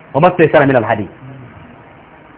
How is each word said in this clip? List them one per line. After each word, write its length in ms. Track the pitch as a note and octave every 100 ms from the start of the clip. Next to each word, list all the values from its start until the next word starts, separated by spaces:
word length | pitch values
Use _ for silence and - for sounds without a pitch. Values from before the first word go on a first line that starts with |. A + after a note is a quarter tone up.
| -
Wa 80 | C3+
mastaysara 440 | F3+ F3+ D3+ D#3 C#3
min 100 | C3
al-hadi. 320 | G#2+ G#2+ F2+ - - - - - - - - - - - -